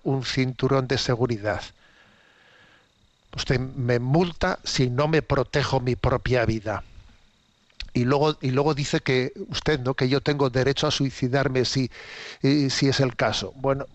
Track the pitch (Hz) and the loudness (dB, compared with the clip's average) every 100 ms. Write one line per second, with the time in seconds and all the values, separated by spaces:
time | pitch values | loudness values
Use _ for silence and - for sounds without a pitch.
0 | - 135 120 135 127 123 131 135 127 127 | -2 -2 0 0 0 0 2 2 2 0
1 | - 117 123 107 104 90 - - _ _ | 0 0 0 -2 -2 -4 -6 -18 _ _
2 | _ _ _ _ _ - - _ _ _ | _ _ _ _ _ -20 -20 _ _ _
3 | _ _ _ - - 127 131 139 120 120 | _ _ _ -6 0 0 -2 -2 0 0
4 | 127 160 180 - 185 - - - 123 123 | 2 2 2 0 -2 -2 -4 0 0 0
5 | 151 156 - 143 120 147 - 135 123 117 | 2 2 2 0 0 -2 0 0 0 0
6 | 127 127 113 123 110 110 107 98 - - | 0 0 2 2 2 0 -2 -6 -8 -18
7 | - - _ _ _ _ _ - - 123 | -20 -20 _ _ _ _ _ -18 -6 0
8 | 123 139 151 147 131 127 147 143 143 160 | 2 2 2 0 0 2 2 0 0 0
9 | - 127 131 202 - 135 - 143 123 - | 2 2 0 -6 -8 -4 0 0 0 0
10 | 127 139 - 147 135 127 127 - 151 - | 0 2 0 0 0 2 0 0 0 0
11 | 135 - 127 139 135 131 117 135 123 - | -2 -2 -2 0 2 0 0 0 -2 -6
12 | - - - - 135 147 135 - 139 131 | -18 -16 -16 -2 2 2 2 2 2 2
13 | 127 113 120 - 98 131 135 135 - | 0 0 -2 -2 -6 -4 -2 -2 -4